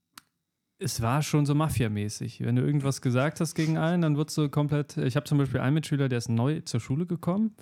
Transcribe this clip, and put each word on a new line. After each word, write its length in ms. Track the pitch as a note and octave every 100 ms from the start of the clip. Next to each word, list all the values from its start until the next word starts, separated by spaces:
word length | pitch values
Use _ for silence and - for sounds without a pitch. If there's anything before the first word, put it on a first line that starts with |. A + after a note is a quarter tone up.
| _ - - _ _ _ _ _
es 220 | D3+ -
war 200 | A#2 C#3+
schon 220 | D3 D3+ D3
so 80 |
Mafia-mäßig. 840 | D3 D#3 - A2+ G#2 G#2 - A#2 -
Wenn 160 | A#2+ B2
du 60 |
irgendwas 400 | C#3+ D3 C#3 C3+
gesagt 380 | C3 B2 D3 D3+
hast 140 | D#3+
gegen 220 | - D#3 D#3+
einen, 240 | D#3+ F3
dann 140 | D#3+ D3
wurdest 200 | D#3 -
du 100 | D3
komplett, 480 | D3+ D3 D3 C#3+ -
ich 200 | C#3+ C#3+
habe 80 |
zum 120 | - C#3+
Beispiel 220 | C3+ B2+
einen 140 | B2
Mitschüler, 340 | D#3 - C#3 C3+
der 100 | A#2+
ist 100 | A2+
neu 320 | A#2 B2+ D#3+
zur 180 | - A#2
Schule 240 | - C#3 F3+
gekommen, 480 | E3+ F3 F#3+ A3 -